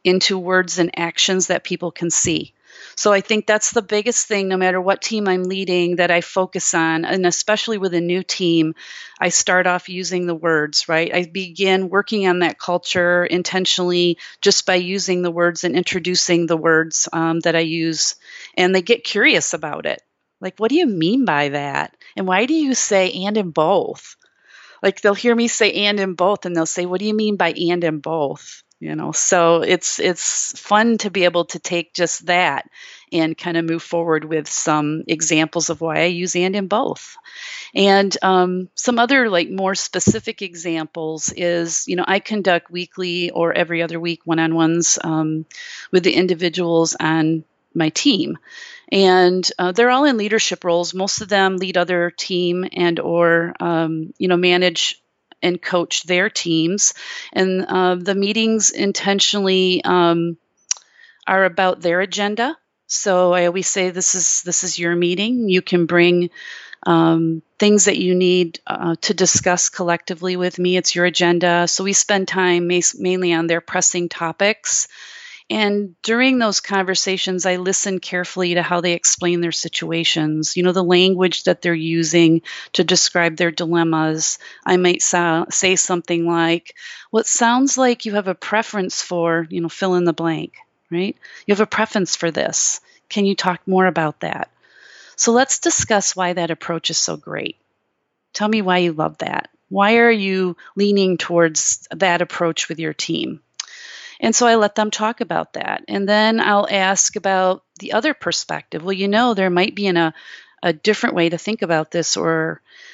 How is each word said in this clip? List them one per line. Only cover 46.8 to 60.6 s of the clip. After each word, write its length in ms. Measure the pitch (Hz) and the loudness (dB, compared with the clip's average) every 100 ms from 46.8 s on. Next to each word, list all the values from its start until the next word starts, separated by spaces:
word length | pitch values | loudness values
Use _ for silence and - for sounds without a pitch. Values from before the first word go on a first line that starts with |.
| 165 - | 2 0
on 460 | 156 160 156 160 - _ _ | 0 2 2 0 -6 _ _
my 160 | 175 156 | -2 -2
team. 480 | - 285 214 - - - - - - - | 0 0 0 -2 -8 -14 -20 -20 -20 -2
And, 580 | 196 190 185 180 185 175 - | 4 6 6 6 4 -2 -2
uh, 140 | 180 | -2
they're 180 | 185 247 | 2 4
all 160 | 254 294 | 4 4
in 120 | 226 | 2
leadership 480 | 202 220 - 180 180 | 0 0 0 -2 0
roles. 280 | 170 175 | 0 0
Most 280 | 185 196 - | -4 -4 -4
of 80 | 185 | 0
them 280 | 202 190 185 | 2 2 0
lead 200 | 185 180 | -2 0
other 340 | 180 180 170 | 0 0 -2
team 560 | - - 180 175 180 185 | -4 -4 -2 0 0 -4
and 260 | 185 175 170 | 0 0 0
or, 540 | - 170 170 165 170 - | 0 2 4 2 0 -4
um, 520 | 170 165 160 160 160 - | -2 0 -2 -4 -8 -4
you 100 | 185 | 0
know, 100 | 175 | 2
manage 640 | 180 180 180 170 - - _ _ _ _ | 4 4 2 0 -4 -6 _ _ _ _
and 200 | 175 175 | -2 -2
coach 420 | - 180 170 - | -2 -2 -2 -4
their 260 | 160 180 208 | -2 0 0
teams. 640 | - 170 160 165 202 - - - - - | -2 0 0 0 0 -2 -2 -10 -14 -6
And, 320 | - 190 185 - | -2 0 0 0
uh, 280 | 185 180 180 | 0 2 0
the 200 | 175 196 | -2 -2
meetings 560 | 202 214 220 220 - | 0 0 0 2 0
intentionally, 1120 | - 202 - 202 196 - 208 190 185 185 180 | 0 -2 0 0 2 0 0 2 2 2 2
um, 540 | - 180 170 170 170 165 _ _ | 2 2 4 2 0 -6 _ _